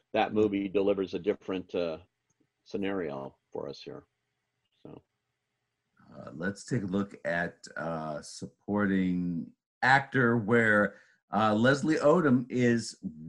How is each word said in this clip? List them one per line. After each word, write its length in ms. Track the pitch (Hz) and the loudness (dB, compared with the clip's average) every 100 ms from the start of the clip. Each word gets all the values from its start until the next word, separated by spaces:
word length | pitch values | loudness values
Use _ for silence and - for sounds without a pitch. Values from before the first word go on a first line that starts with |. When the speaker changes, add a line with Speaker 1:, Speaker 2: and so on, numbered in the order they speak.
| _ 110 | _ 0
Speaker 1:
that 180 | 101 | 0
movie 340 | 107 107 101 98 | 2 2 0 -2
delivers 460 | 95 98 98 92 | 0 2 0 -2
a 60 | 92 | -4
different, 560 | 85 98 - 92 90 92 | -4 -4 -4 -8 -6 -4
uh, 220 | 85 80 - _ _ _ _ _ - | -4 -6 -14 _ _ _ _ _ -12
scenario 680 | 104 98 98 82 69 67 - _ | -6 -4 -4 -6 -8 -10 -16 _
for 160 | - 73 | -10 -10
us 100 | 69 | -12
here. 180 | - 67 - _ _ _ _ _ _ _ | -14 -16 -18 _ _ _ _ _ _ _
So. 160 | 139 156 - _ _ _ _ _ _ _ _ _ - 67 | -20 -20 -20 _ _ _ _ _ _ _ _ _ -20 -20
Speaker 2:
Uh, 140 | 69 73 | -16 -6
let's 300 | 90 101 - | -6 -6 -4
take 160 | 123 | -4
a 60 | 98 | -2
look 260 | 98 98 - | -2 -4 -6
at, 300 | - 85 85 - - - | -4 -2 -4 -8 -14 -8
uh, 420 | 80 80 78 76 | -6 -6 -6 -8
supporting 1200 | 73 - 95 - - 104 101 95 92 90 87 85 - - _ _ | -12 -14 -16 -14 -4 0 2 2 2 0 -2 -4 -8 -14 _ _
actor, 540 | 123 135 135 131 120 120 | 2 2 2 0 2 2
where, 580 | 101 120 113 104 101 - - _ _ | 2 4 4 4 2 -2 -20 _ _
uh, 200 | 98 110 | 0 2
Leslie 420 | 104 120 139 143 156 | 4 4 4 2 2
Odom 480 | 143 170 156 127 123 | 4 4 6 2 2
is 480 | 123 123 117 110 - 95 78 | 0 2 2 -2 -10 -12 -12